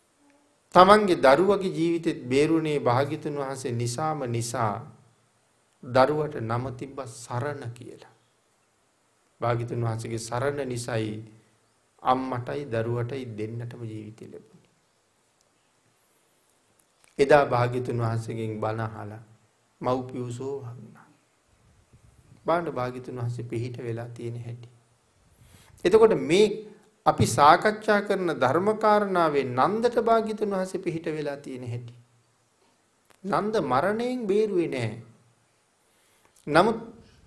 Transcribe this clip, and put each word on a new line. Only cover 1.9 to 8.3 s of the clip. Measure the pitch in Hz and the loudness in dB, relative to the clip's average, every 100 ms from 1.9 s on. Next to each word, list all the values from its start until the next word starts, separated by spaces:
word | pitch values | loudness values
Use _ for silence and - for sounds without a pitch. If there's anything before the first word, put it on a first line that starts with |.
| 165 170 147 | 0 -2 -4
බේරුණේ | 123 135 151 165 156 143 | 0 2 4 2 0 0
භාග්‍යතුන් | 123 123 147 151 156 143 | 2 2 0 -4 -6 -6
වහන්සේ | 135 127 131 | -6 -6 -6
නිසාම | 117 120 123 156 156 123 | -4 -4 -4 -4 -4 -4
නිසා | 117 113 131 110 101 - - _ _ _ _ _ _ _ _ | -4 -4 -2 -2 -4 -10 -20 _ _ _ _ _ _ _ _
දරුවට | 135 127 139 151 147 127 | 0 2 4 2 -4 -6
නම | 113 120 131 | -6 -4 -6
තිබ්බ | 120 139 139 123 | -10 -12 -12 -14
සරණ | - - 123 143 135 120 | -14 -10 -6 -6 -8 -12
කියලා. | 117 - - - _ _ | -14 -18 -20 -20 _ _